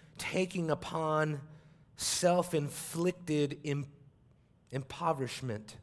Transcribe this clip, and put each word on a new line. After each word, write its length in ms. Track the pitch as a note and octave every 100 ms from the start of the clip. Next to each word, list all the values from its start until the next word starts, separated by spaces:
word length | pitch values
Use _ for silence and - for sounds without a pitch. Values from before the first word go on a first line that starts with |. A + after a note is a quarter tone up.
| - -
taking 520 | - F#3 F#3 F#3 D#3+
upon 720 | D3 - E3 D#3 D#3 D#3 C#3+ - - - - - -
self-inflicted 1600 | - - F3 F3+ E3+ D#3+ C#3+ - - E3 F3+ F3+ E3+ D3+ C#3+ D3
im-, 220 | D3+ C#3+ - - - _ - _ _ _ _
impoverishment, 1080 | C3+ C3+ - E3+ C#3+ B2 - B2+ G#2+ - -